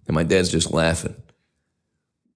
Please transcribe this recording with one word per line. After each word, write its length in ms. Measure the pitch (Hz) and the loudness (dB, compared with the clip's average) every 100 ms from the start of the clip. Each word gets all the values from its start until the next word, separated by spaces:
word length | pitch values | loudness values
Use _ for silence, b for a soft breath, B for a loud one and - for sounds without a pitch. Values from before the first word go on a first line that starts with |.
| - | -4
And 80 | 82 | -2
my 80 | |
dad's 280 | 82 95 90 | 2 2 2
just 200 | 80 - | 0 0
laughing. 420 | 80 82 85 - - - _ _ _ _ _ _ _ _ _ _ | 0 0 0 -6 -12 -20 _ _ _ _ _ _ _ _ _ _